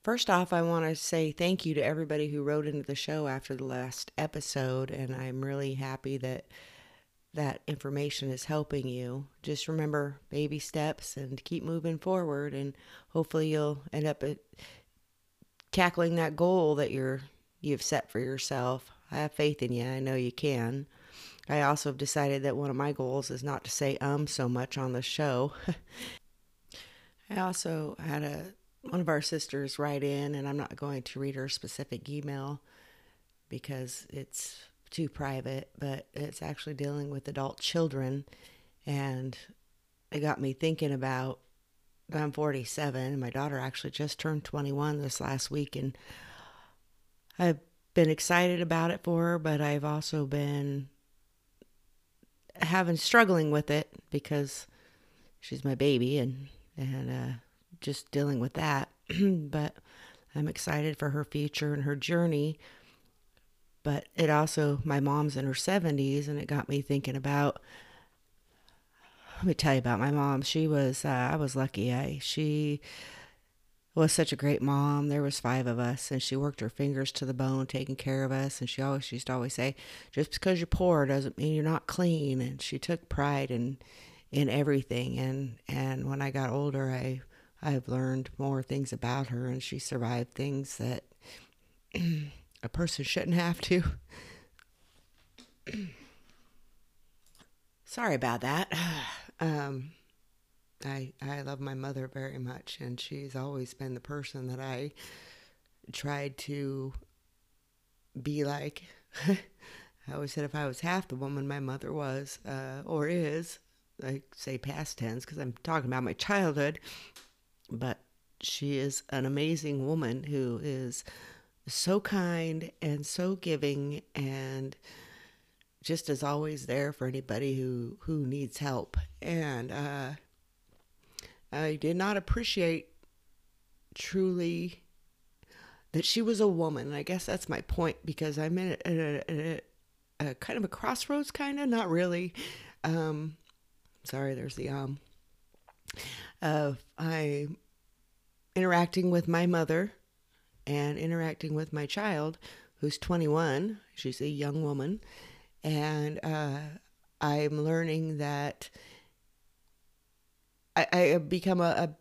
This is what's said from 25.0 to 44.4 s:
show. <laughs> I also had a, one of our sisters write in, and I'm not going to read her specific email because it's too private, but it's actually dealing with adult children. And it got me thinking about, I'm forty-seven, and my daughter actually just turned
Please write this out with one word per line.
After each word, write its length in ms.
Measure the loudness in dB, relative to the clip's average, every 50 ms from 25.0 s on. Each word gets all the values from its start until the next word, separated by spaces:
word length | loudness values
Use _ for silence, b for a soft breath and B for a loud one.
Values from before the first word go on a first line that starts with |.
| -2
show. 500 | -2 -2 0 2 2 4 2 2 0 -2 -4 -4 -4
<laughs> 1600 | -4 -4 -6 -20 -16 -14 -12 -12 -12 -16 _ -20 _ _ _ _ _ _ _ -20 -20 -20 -20 -20 -20 -20 -20 -20 _ _ _ -6
I 100 | -2 0
also 560 | 0 0 0 -2 -2 -2 -2 -2 -2 -4 -6 -6
had 240 | -4 -4 -2 -2 -2
a, 220 | -2 -4 -6 -8 -10 -14 _ _ _ _ _ -10
one 160 | -2 -2 0
of 100 | 2 4
our 120 | 2 2
sisters 560 | 2 0 -2 -2 -4 -2 -4 -2 -2 -2 -2 -2
write 260 | -2 0 0 0 0
in, 300 | 0 0 0 0 -2 -2
and 140 | -2 -2 -2
I'm 100 | -2 -2
not 180 | -4 -6 -8
going 280 | -8 -6 -4 -4 -6 -6
to 160 | -8 -6 -4
read 160 | -4 -4 -4
her 120 | -4 -4 -4
specific 600 | -4 -6 -6 -8 -8 -10 -8 -8 -8 -10 -8 -6
email 520 | -8 -6 -4 -4 -6 -4 -4 -6 -6 -8 b b b b b b b b b b b b b b _ _ _ _
because 600 | -12 -12 -8 -8 -6 -6 -6 -8 -8 -12 -12 -12
it's 500 | -10 -12 -10 -8 -8 -8 -8 -8 -12 -14 -20 -20 _ _ _ -12
too 180 | -4 -4 -4 -4
private, 600 | -2 -4 -4 -2 -2 -2 -4 -4 -4 -6 -6 -10 _ -6
but 300 | -4 -4 -4 -4 -8 _ -8
it's 260 | -8 -8 -8 -6 -8
actually 320 | -6 -6 -6 -6 -6 -10 -6
dealing 380 | -4 -4 -2 -2 -2 -4 -4
with 160 | -6 -6 -6 -6
adult 320 | -4 -4 -4 -4 -4 -4
children. 680 | -4 0 4 4 4 4 2 0 0 0 0 -2 -4 B B B B B B B B B B B _ -2
And 500 | -2 0 0 -2 -2 -2 -4 -6 -8 -10 -16 -20 -20 _ _ _ _ _ _ _ _ _ _ _
it 100 | -4 0
got 200 | 2 2 0 2
me 120 | 0 -2 -2
thinking 380 | 0 0 0 2 2 0 0
about, 460 | 0 0 0 0 0 0 -2 -4 -6 -8 _ _ _ _ _ _ _ _ _ _ _ _ _ -6
I'm 200 | -2 -2 -2 0
forty-seven, 680 | 0 0 0 0 0 0 -4 -4 -4 -2 -2 0 0 0
and 220 | -2 -2 -2 -2
my 80 | -2 -2
daughter 300 | -2 -2 -2 -2 -2 -2
actually 320 | -2 -4 -4 -4 -6 -6
just 260 | -4 -2 -4 -4 -4 -2
turned 260 | -2 0 0 -2